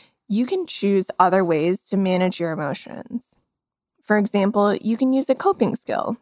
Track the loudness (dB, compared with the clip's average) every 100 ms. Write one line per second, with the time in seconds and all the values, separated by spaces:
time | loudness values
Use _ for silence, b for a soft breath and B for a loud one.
0 | b b -4 -2 0 -2 -6 -4 0 0
1 | 0 2 4 4 2 2 0 -2 -2 -2
2 | 0 2 0 -2 -4 -4 -6 -8 -10 -16
3 | -12 -12 -12 _ _ _ _ _ _ _
4 | -2 0 2 0 0 2 2 2 -2 0
5 | 2 0 0 0 0 2 0 -2 -6 -4
6 | -4 -6